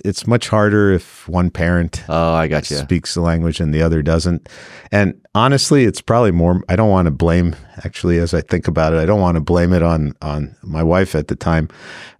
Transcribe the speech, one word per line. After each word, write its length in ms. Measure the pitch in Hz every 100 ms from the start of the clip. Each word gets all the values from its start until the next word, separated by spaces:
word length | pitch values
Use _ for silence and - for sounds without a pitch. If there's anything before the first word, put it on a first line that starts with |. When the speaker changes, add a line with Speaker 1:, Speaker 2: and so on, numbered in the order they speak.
| 101
Speaker 1:
it's 200 | - -
much 200 | 117 -
harder 460 | 110 104 104 101
if 340 | 92 - - -
one 220 | 90 90
parent 540 | - 85 87 85 - -
Speaker 2:
Oh, 260 | 82 82
I 140 | 82 80
got 240 | 76 -
you. 60 | 73
Speaker 1:
speaks 380 | 69 87 - 87
the 60 |
language 380 | 85 82 82 80
and 140 | 80
the 80 | 78
other 200 | 82 80
doesn't. 460 | 73 82 90 85 - - - - -
And 200 | 101 98 - _ 104
honestly, 480 | 127 139 - 147
it's 160 | 117 -
probably 320 | - 117 113
more, 320 | 85 85 90 -
I 80 | 92
don't 120 | 110
wanna 220 | 95 85
blame, 420 | 67 85 85 87 - - -
actually, 340 | - - 90 85
as 140 | 85
I 60 | 85
think 260 | - 90 -
about 260 | 80 80
it, 60 | 82
I 60 | 80
don't 140 | 104
wanna 220 | 90 82
blame 320 | 73 90 87
it 100 | 90
on, 300 | 85 82 73 -
on 340 | 76 73 69 -
my 200 | - 78
wife 320 | 80 90 95 78
at 120 | 73
the 80 | -
time, 320 | - 82 80 - - - - -